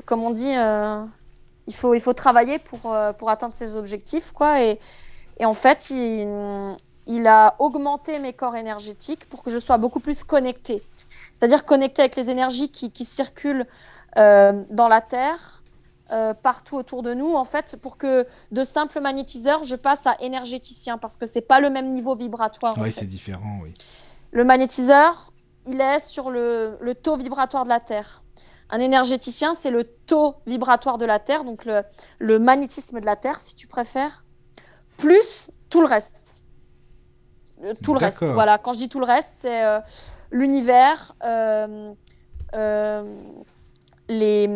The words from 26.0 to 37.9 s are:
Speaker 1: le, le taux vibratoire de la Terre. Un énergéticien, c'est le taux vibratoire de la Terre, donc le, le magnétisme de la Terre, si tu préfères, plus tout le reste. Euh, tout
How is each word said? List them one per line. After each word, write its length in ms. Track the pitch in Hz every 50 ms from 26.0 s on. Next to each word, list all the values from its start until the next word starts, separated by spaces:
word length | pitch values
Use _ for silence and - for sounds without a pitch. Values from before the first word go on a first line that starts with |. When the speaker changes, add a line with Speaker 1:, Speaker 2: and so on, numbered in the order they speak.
| 294 - - 294 262 262
Speaker 1:
le, 460 | 254 240 240 240 233 226 226 220 214 -
le 140 | 233 240 247
taux 200 | - - 320 302
vibratoire 480 | 262 262 247 262 277 262 269 - 269 254
de 60 | 247
la 100 | 240 233
Terre. 440 | 240 - 226 208 208 - - - - - - _ - - - - _ -
Un 100 | - 233
énergéticien, 760 | 254 262 262 262 254 247 262 254 - 254 240 - 294 311 339
c'est 160 | 320 - 277
le 140 | 240 233 233
taux 520 | 233 _ _ _ - 330 302 302 294 285 - -
vibratoire 520 | 226 247 247 247 254 247 240 - 277 240 226
de 80 | 233
la 140 | 220 208 208
Terre, 240 | 208 - 277 311 294
donc 220 | 247 226 - -
le, 180 | 233 214 202 202 208 _ - - - _ -
le 200 | 220 220 220 220
magnétisme 600 | 226 254 262 277 285 240 - 285 262 - 240 233
de 60 | 208
la 100 | 214 208
Terre, 240 | 208 - 254 302 -
si 160 | - - -
tu 120 | - - -
préfères, 580 | - 247 240 - - 262 277 202 - - _ _ _ _ _ _ _ - - - _ _ _ _ _ -
plus 540 | - 302 359 403 440 - - - - - - _ _ _
tout 120 | - 339
le 60 | 320 269
reste. 540 | 240 214 - - - - - - - _ _ _ - - - _ _ _ _ _ - - _ _ _ _ _ _ _ _ _ _ _ - -
Euh, 100 | 196 220 -
tout 120 | 208 294